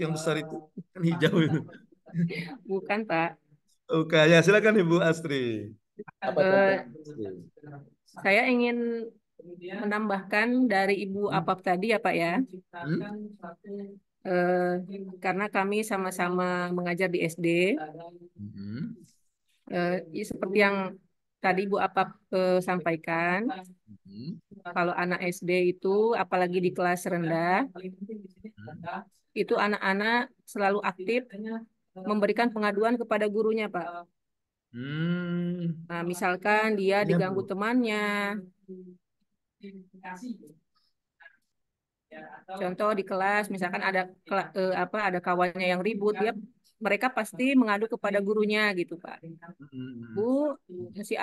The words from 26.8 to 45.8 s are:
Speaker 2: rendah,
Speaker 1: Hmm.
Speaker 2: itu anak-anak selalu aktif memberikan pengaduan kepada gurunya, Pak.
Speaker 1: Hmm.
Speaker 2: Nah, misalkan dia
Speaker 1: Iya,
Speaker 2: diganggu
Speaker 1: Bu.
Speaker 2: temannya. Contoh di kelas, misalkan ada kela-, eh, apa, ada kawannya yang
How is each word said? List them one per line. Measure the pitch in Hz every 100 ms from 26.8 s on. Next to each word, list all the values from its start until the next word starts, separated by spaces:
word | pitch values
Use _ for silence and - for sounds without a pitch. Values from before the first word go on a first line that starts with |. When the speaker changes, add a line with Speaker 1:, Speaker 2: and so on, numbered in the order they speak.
| 180 180 180
Speaker 2:
rendah, | 175 165 165 170 190 277 180 185 185 202 214 185 _ 214 -
Speaker 1:
Hmm. | 110 160 170 190 - _ _ 220
Speaker 2:
itu | 196 226 208
anak-anak | 208 196 196 220 240 262 _ -
selalu | 208 196 202 -
aktif | - 185 240 254 196 220 226 - _ _ 185 190
memberikan | 208 208 214 233
pengaduan | 220 208 202 220 233
kepada | 226 214 214
gurunya, | 208 220 220 208
Pak. | 180 170 175 175 _ _ _ _ _ _
Speaker 1:
Hmm. | 120 135 151 170 175 175 175 175 180 170 165 165
Speaker 2:
Nah, | 170 175
misalkan | 175 185 185 208 214 220 208
dia | 190 196
Speaker 1:
Iya, | 202
Speaker 2:
diganggu | 170 185 190
Speaker 1:
Bu. | 190
Speaker 2:
temannya. | 190 214 247 233 214 208 208 202 208 185 _ - 185 180 180 _ _ _ _ _ _ 202 190 185 185 185 185 247 185 151 - _ _ _ _ _ _ - _ _ _ _ _ _ _ _ - 156 - - 190
Contoh | 185 185 214 208
di | 190
kelas, | 190 196 208 202
misalkan | 190 180 202 196
ada | 185 185 - -
kela-, | 196 - 196
eh, | 185 180
apa, | 180 220 196
ada | 180 180
kawannya | 180 180 185 180
yang | 180